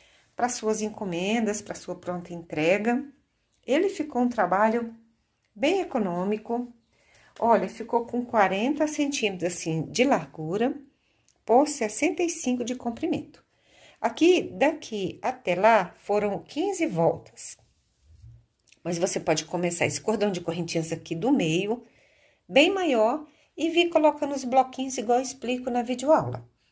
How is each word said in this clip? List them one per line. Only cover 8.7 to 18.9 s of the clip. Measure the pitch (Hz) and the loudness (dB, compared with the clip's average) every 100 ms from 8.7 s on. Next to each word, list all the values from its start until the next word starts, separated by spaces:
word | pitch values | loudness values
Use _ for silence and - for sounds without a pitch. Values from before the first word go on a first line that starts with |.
| 294 302 | 0 0
centímetros, | 302 285 - 208 180 175 | 0 -2 0 -2 0 -4
assim, | 180 165 160 - | -4 -4 -2 -2
de | - | 2
largura | 285 202 151 - 156 202 247 - - _ _ _ _ _ | 2 2 -2 -10 -4 0 -2 -2 -12 _ _ _ _ _
por | - 240 294 | 2 4 4
sessenta | - 214 - 320 - | 0 -4 0 0 0
e | 339 | -2
cinco | - 247 247 | -2 -2 -2
de | 226 254 | -4 -6
comprimento. | 240 233 349 180 - - _ _ _ _ - - | -6 -4 -4 -4 -6 -18 _ _ _ _ -20 -6
Aqui, | 233 - 339 339 - - | -4 4 4 4 2 0
daqui | 285 302 - 214 185 - | 0 0 -6 -6 -6 -6
até | 226 254 185 175 | -6 -4 -4 2
lá, | 220 220 170 - | 6 6 2 -6
foram | - 202 208 180 | -2 0 0 -4
quinze | - 285 392 370 302 | -6 -4 -2 -2 -2
voltas. | 165 165 - - - - - _ _ _ _ _ - - - _ _ _ _ | 2 2 0 -6 -16 -16 -16 _ _ _ _ _ -20 -20 -20 _ _ _ _
Mas | 170 | -6